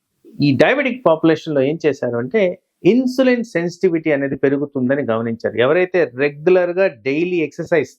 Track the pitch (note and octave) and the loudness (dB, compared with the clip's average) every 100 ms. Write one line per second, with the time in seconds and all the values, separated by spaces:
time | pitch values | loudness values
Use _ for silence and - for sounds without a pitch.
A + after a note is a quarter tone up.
0 | _ _ - - C#3+ B2 D#3+ C4 C4 B3+ | _ _ -16 -2 0 4 2 2 -2 0
1 | E3+ D#3+ D#3+ D#3 E3 C#3+ C3 E3 D3+ C3+ | 0 2 2 0 0 0 0 0 -2 -2
2 | B2+ A#2+ B2+ A3 F3+ F3+ _ _ E3+ A#3+ | -4 -4 -2 0 0 -2 _ _ 2 2
3 | C4 B3+ B3+ B3 A3+ E3+ F3 - F#3+ E3 | 2 0 2 0 -2 -4 -4 -2 0 0
4 | D#3+ C#3 C#3 C3+ C#3 C#3 C#3+ C3+ B2 C#3+ | 0 -2 -2 -2 0 0 -4 -4 -2 -2
5 | A#2 A2+ A#2 A2+ G2+ G#2+ B2+ F3 F3+ F3+ | -2 -2 -4 -4 -4 0 2 2 0 0
6 | C#3 A#2+ D3 D3 D#3+ F#3 F3 F3 F#3+ B2 | -2 -2 -4 -2 2 2 2 0 -2 -2
7 | C3 D3 F3+ F3 D3 - D#3+ E3+ B2+ | -6 -4 -2 -2 -4 -6 -2 -2 -2